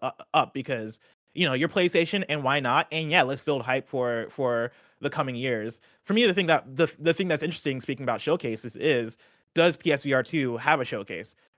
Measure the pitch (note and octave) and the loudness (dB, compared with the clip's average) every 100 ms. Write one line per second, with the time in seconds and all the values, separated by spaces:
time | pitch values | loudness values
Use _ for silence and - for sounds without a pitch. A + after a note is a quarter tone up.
0 | C3 - - D#3 B2+ C3+ C3 A#2+ A2 - | -8 -8 0 2 2 -4 -6 -6 -6 -12
1 | _ _ _ - E3 C3 D#3+ G3 F3+ F3 | _ _ _ -2 0 2 0 2 2 2
2 | E3 G3+ - D3+ C3 C#3+ B2+ C#3 - D#3+ | 2 -2 -2 -2 0 0 2 2 2 -2
3 | D#3 F3 C3 C#3 - C#3 A#2 C3 - C3+ | 2 4 2 0 -2 -2 0 -2 -2 -2
4 | B2 A#2 G#2+ - B2+ A#2 A#2+ - _ _ | -2 -2 -4 -2 0 0 -2 -8 _ _
5 | C#3 D3+ C3+ A#2+ C3 A2+ A2 - _ _ | -4 -4 -4 -4 -2 -2 -4 -10 _ _
6 | - G#3+ A#3 F3+ E3+ D3+ C3 C3 D#3+ - | 0 4 4 4 4 2 2 0 0 2
7 | D#3 E3 F#3 D3+ D#3 D#3+ D3 C3 - C3+ | 0 2 0 0 -2 -4 -4 -4 -6 -4
8 | C3+ - - F3+ A#2+ A2 A#2 - D#3 B2+ | -4 -2 0 -2 -2 -6 -8 -2 0 0
9 | A2+ - _ _ _ E3 F3 - D#3+ C#3+ | -2 -10 _ _ _ 2 2 2 0 0
10 | C#3+ C3 B2+ D#3+ C3 A#2 C#3 D#3 B2 A2 | 2 0 0 -2 -2 -2 0 0 0 -6
11 | G2+ F2 A2 - _ | -8 -12 -12 -18 _